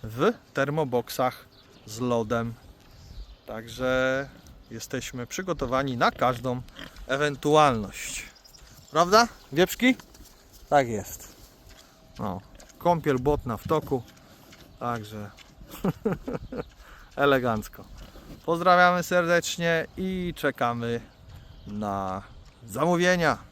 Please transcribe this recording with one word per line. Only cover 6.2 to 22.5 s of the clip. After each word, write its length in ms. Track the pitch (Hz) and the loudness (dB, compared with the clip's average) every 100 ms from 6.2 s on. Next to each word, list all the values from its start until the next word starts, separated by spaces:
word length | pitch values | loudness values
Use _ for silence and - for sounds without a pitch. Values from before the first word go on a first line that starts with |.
| 127 120 127 123 - - - - - | 0 0 -4 -6 -8 -16 -18 -16 -6
ewentualność. 1160 | 135 147 135 147 151 147 117 98 - - - - - - - - - - | 0 0 0 4 8 8 4 -4 -10 -10 -10 -12 -20 -20 -20 -20 -20 -2
Prawda, 360 | 151 175 214 233 - - | 2 6 6 4 -2 -6
wieprzki? 440 | 143 185 - 247 254 - - - - - - - | 2 2 4 4 4 -4 -20 -20 -20 -20 -20 2
Tak 180 | 147 123 | 2 2
jest. 480 | 107 95 - - - - - - - - - - - | -2 -6 -14 -18 -20 -20 -20 -20 -20 -20 -20 -20 -8
No, 220 | 104 92 - - - - | -6 -6 -12 -20 -20 0
kąpiel 420 | - 170 147 131 | 2 2 2 2
błotna 380 | 135 147 123 120 | 2 0 -2 -8
w 100 | - | -2
toku. 360 | 156 - 131 - - - - - - - - | -2 0 -4 -6 -20 -20 -20 -20 -20 -20 -10
Także 520 | 120 117 104 107 104 - - - - - 190 - 214 165 - - | -6 -6 -8 -12 -14 -16 -20 -20 -20 -4 -4 -2 -4 -4 -6 -10
<laughs> 800 | - 254 - - - - - - | -10 -12 -12 -16 -20 -20 -14 0
elegancko. 680 | 139 135 123 110 104 - 98 - - - - - - | 2 4 2 -2 -6 -16 -18 -18 -18 -20 -20 -10 -4
Pozdrawiamy 580 | 170 175 180 180 180 | 2 6 8 8 6
serdecznie 840 | 165 180 170 175 - - 170 165 - - | 2 2 4 2 0 -2 0 0 -2 -6
i 360 | 185 185 180 - | -4 -4 -6 -2
czekamy 680 | 143 - 120 117 117 117 117 - - - - - - | -4 0 -2 -2 -4 -4 -6 -20 -20 -20 -20 -18 -12
na 540 | 104 104 98 95 95 - - - | -6 -4 -4 -4 -6 -10 -20 -20